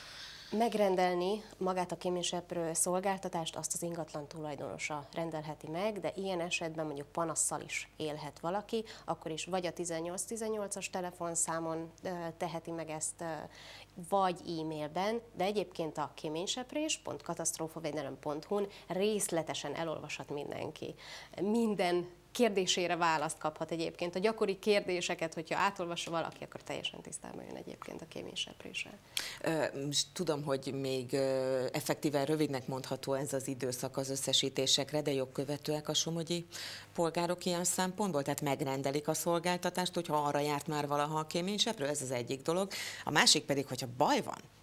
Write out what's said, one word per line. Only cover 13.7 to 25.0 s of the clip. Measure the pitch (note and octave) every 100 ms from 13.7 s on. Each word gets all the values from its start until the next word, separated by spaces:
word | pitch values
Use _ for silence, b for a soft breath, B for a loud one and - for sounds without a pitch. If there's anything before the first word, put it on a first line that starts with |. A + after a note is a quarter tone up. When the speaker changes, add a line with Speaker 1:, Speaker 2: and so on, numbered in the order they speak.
| B B - E3+
Speaker 1:
vagy | G3 F#3 F3 - D#3+
e-mailben, | D#3 D#3 D3+ F3 G3+ A#3 - -
de |
egyébként | F#3+ G#3 F3+ - D#3+ D3+
a | C#3+
kéményseprés | - D#3 D#3+ G3 B3+ B3 D4+ D#4 -
pont | - -
katasztrófavédelem | - E3+ D#3+ - D#3+ D#3+ D#3+ D3+ C3+ C3+
pont | D3+ D3
hu-n | - G3+ G3+ B B
részletesen | F3 G#3+ G#3 - E3 D#3 C#3+ D3
elolvashat | C#3 E3 D3+ D3 - C3+
mindenki. | D3 C#3+ - - - - - B B B -
Minden | G3 A3+ A3+ F#3+ F3+ F3 F3 - -
kérdésére | - A#3 G3 F3+ G3 E3+ E3+
választ | E3+ D#3 D#3 -
kaphat | D#3 - D#3+
egyébként. | E3 E3 - F3
A | F#3
gyakori | G#3+ A3 G3+ F#3+
kérdéseket, | G#3+ G3+ F#3 F3